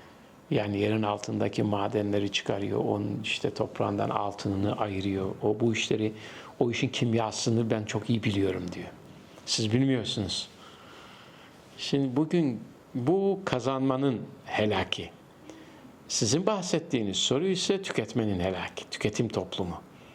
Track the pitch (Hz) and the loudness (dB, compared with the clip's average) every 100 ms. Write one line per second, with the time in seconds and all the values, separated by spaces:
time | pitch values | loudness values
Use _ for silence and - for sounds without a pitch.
0 | - - - - - 113 101 101 104 110 | -20 -20 -20 -20 -2 0 2 2 2 2
1 | 104 104 - 107 107 117 107 101 104 107 | 2 0 -2 -2 0 0 0 0 0 0
2 | 104 104 101 - - 101 101 107 113 104 | 0 0 0 -2 -2 -2 0 0 0 0
3 | 107 107 110 - - - 110 - 107 101 | -2 -4 -4 -4 -2 -2 -4 -2 -2 0
4 | 104 107 101 - 101 95 101 120 104 95 | 0 0 -2 -2 -2 2 0 0 -2 -2
5 | 98 95 95 - 107 107 117 110 - 110 | 0 0 -2 0 0 2 2 2 0 2
6 | 110 107 - - - - 120 113 131 - | 0 -2 -12 -16 -6 0 0 2 -2 0
7 | 120 113 110 - 120 113 113 110 107 107 | 2 2 2 0 2 2 2 0 -2 -4
8 | - 113 113 98 95 90 90 87 87 - | 0 0 2 2 2 0 -4 -8 -10 -14
9 | - - - - - - 110 120 135 127 | -20 -20 -20 -14 -4 -2 2 4 4 2
10 | 104 113 92 - - - - - - - | 0 -2 -2 -4 -8 -14 -20 -20 -20 -20
11 | - - - - - - - - - 139 | -20 -20 -20 -20 -20 -20 -20 -10 0 2
12 | 135 123 156 180 143 113 - - - 135 | 2 2 2 4 2 0 -8 -18 -8 -2
13 | 123 190 196 190 190 127 120 135 135 131 | 2 4 4 0 0 0 2 2 2 2
14 | 139 107 - - - - 107 95 - - | 2 0 -4 -12 -6 0 2 2 -2 -6
15 | 85 - - - - - - - - - | -8 -14 -20 -20 -20 -20 -20 -20 -20 -18
16 | - - 110 147 190 202 175 160 - 123 | -6 0 2 2 2 0 0 -2 0 0
17 | 101 95 - 131 190 180 - 196 196 - | 0 0 2 2 2 2 2 0 0 -2
18 | 107 123 107 92 95 90 - - - - | 0 0 2 2 0 0 -4 -10 -12 -2
19 | 107 - 113 101 92 - 90 87 - - | 0 0 0 -2 -4 -4 -4 -6 -14 -20
20 | - | -20